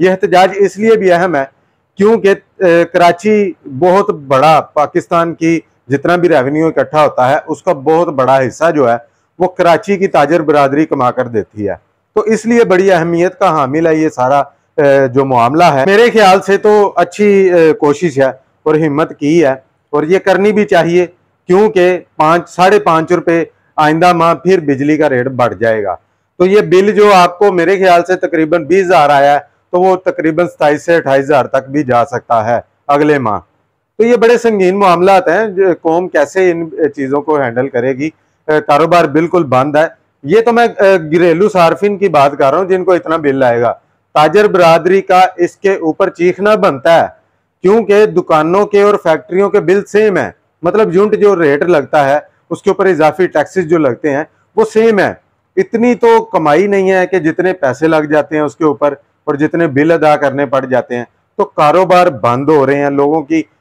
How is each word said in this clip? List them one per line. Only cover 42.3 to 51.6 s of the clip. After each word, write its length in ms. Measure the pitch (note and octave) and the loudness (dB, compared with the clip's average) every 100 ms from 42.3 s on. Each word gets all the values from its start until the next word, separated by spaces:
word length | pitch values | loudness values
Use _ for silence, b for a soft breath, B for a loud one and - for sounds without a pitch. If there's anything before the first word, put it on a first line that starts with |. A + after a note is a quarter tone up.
कर 160 | C#3+ C#3 | 0 0
रहा 100 | D#3 | 0
हूँ, 80 | F#3+ | -2
जिनको 260 | F#3 F3+ | -2 0
इतना 220 | F3 D#3+ E3 | -2 -2 -4
बिल 280 | D3 C3+ | -2 0
आएगा। 260 | B2+ A#2 A#2 - _ _ _ | 0 0 -2 -4 _ _ _
ताजर 340 | D3+ D#3 G3 G#3+ | 0 2 2 2
बरादरी 520 | F3+ E3+ E3 E3 F#3+ | 2 4 2 2 -2
का 340 | F#3+ F3+ F#3 - | 0 2 2 0
इसके 400 | F3 - G3 F#3+ | -4 -2 -4 -2
ऊपर 300 | D#3+ D#3 F#3+ | -4 -2 -4
चीखना 480 | - F3+ F3 G3+ G#3+ | -2 -4 -2 0 0
बनता 460 | E3+ C3+ E3+ D#3+ | 0 -2 2 2
है, 140 | G2 - _ _ _ _ | 0 -6 _ _ _ _
क्योंकि 440 | F3+ A3+ G3+ G3+ G#3+ | 0 0 2 2 2
दुकानों 600 | D#3+ - D#3+ D#3 F#3+ G3+ | 0 0 0 0 0 0
के 160 | G3+ | 0
और 140 | G3+ G#3 | 2 0
फैक्ट्रियों 540 | F3 D#3 - F3+ G3+ | 0 -2 -2 -2 0
के 100 | G3+ | 0
बिल 220 | D#3+ G3+ | 0 -2
सेम 360 | - G#3 G#3+ E3+ | -2 -2 0 -2
है। 160 | G2+ - _ _ | -4 -10 _ _
मतलब, 300 | F3 G#3 G3 | -4 0 0
यूनिट 260 | E3+ G#3 F3 | 0 0 0
जो 140 | G#3 | 0
रेट 300 | F3+ D3+ D3 | 2 0 0